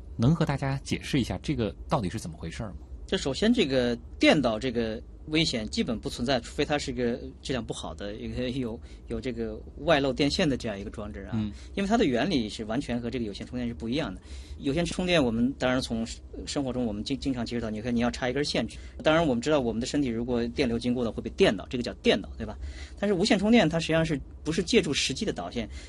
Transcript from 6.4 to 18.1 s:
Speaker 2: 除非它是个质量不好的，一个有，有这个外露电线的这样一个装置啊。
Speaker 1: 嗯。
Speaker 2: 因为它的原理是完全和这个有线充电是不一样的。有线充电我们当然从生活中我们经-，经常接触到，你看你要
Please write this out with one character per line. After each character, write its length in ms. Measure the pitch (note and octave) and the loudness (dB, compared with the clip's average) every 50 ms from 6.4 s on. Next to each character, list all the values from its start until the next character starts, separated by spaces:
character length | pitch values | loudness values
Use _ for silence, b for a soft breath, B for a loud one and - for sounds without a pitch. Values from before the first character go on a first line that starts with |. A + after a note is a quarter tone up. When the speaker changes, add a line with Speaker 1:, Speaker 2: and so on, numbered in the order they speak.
Speaker 2:
除 140 | - - - | 0 -2 -2
非 100 | - C3 | -2 0
它 140 | - D3+ C#3+ | 2 2 0
是 140 | - C#3 | 0 -2
个 260 | B2 B2 B2 A#2 A#2+ - - C3 - - | -2 0 0 0 0 -2 -6 -10 -14 -10
质 100 | - - | -4 -2
量 120 | C3+ A#2+ A2+ | -2 -2 -2
不 80 | A#2 | -4
好 220 | B2 - - E2 D#2+ | -6 -8 -8 -10 -8
的， 200 | E2 G2 G2+ G#2+ | -8 -8 -8 -8
一 140 | - A#2+ A2+ | -8 -8 -6
个 220 | A2 A#2+ B2+ B2 | -4 -4 -4 -2
有， 280 | A#2+ C#3 B2 A2+ A2+ A#2+ B B B B B - | -2 -2 -4 -4 -6 -8 B B B B B -8
有 120 | A#2 A2+ | -6 -6
这 120 | A2 C3 | -4 -4
个 280 | A#2 A#2 A2+ A2 G#2+ - - - - - | -4 -4 -4 -6 -6 -8 -12 -14 -12 -2
外 220 | C#3+ E3+ D#3+ C#3 | 4 4 6 6
露 120 | C#3 C3+ | 6 2
电 180 | B2 B2 C#3+ C#3+ | 2 2 2 2
线 180 | - - F#3+ D3+ | 4 2 2 2
的 80 | B2+ | 2
这 120 | A#2+ - A2+ | 0 -2 -4
样 100 | G2+ G2 | -4 -6
一 60 | G2+ | -6
个 60 | A2 | -8
装 220 | - - G#2 G#2+ | -8 -8 -8 -8
置 120 | G#2+ G2+ F#2+ | -8 -10 -8
啊。 80 | G#2 - | -4 -2
Speaker 1:
嗯。 180 | A2 G#2+ G#2 B B B B B | -2 -2 -2 B B B B B
Speaker 2:
因 80 | G3 | -2
为 60 | G3 F#3+ | 0 2
它 80 | A3+ | 4
的 80 | A#3 G#3 | 4 4
原 240 | C#3 A#2+ A2+ C#3 G3 | 4 4 2 2 2
理 200 | E3+ B2+ A2 G#2 | 2 2 0 0
是 160 | - - A2 | -4 -6 -6
完 160 | G#2 A2 C3+ | -4 -2 -4
全 200 | - - A#2+ A#2+ | -2 -2 -2 -2
和 100 | A#2+ A#2 | -2 -4
这 80 | B2 B2+ | -4 -4
个 60 | A#2 | -4
有 80 | G#2 | -4
线 140 | G2 - A2 | -6 -8 -10
充 120 | - B2 B2 | -8 -6 -6
电 80 | B2 | -4
是 80 | A#2 A#2 | -4 -6
不 140 | - A#2 A2+ | -4 -4 -2
一 60 | B2+ | -2
样 200 | D#3 C#3+ G2+ F#2 | -2 -2 -4 -6
的。 60 | - B B B B B B B B | -10 B B B B B B B B
有 160 | - C#3 C3 | -2 0 2
线 100 | E3+ F3 | 2 0
充 220 | E3+ - - F3+ | 0 0 -2 2
电 180 | F3+ F3 D#3+ C3+ | 4 4 6 6
我 60 | A#2 | 4
们 220 | A2 A#2 A#2+ C3 C#3 | 4 2 2 2 2
当 140 | - B2+ B2+ | 2 2 2
然 100 | B2+ C3 | 2 2
从 240 | B2 - A#2+ A2+ A#2 A#2+ - - - - - - - | 0 0 -2 -2 -4 -4 -8 -12 -14 -14 -12 -12 -8
生 200 | - - D3+ C#3 | -4 -4 -2 -2
活 80 | B2+ | -2
中 120 | A#2 B2+ B2 | -2 -2 -2
我 80 | A2 | -2
们 120 | G2+ G#2 A2 | -2 -4 -4
经-， 120 | - C#3 B2 | -4 -4 -2
经 120 | - C#3 | -2 -2
常 140 | B2+ B2 A2+ | -2 -2 -2
接 100 | A2+ A#2+ | -2 -2
触 60 | A#2+ | -2
到， 80 | A#2 G#2+ | -2 -2
你 100 | G#2+ G#2+ | -4 -4
看 140 | G#2 B2 A#2+ | -2 0 2
你 60 | A#2 | 2
要 100 | A#2+ A#2+ | 2 2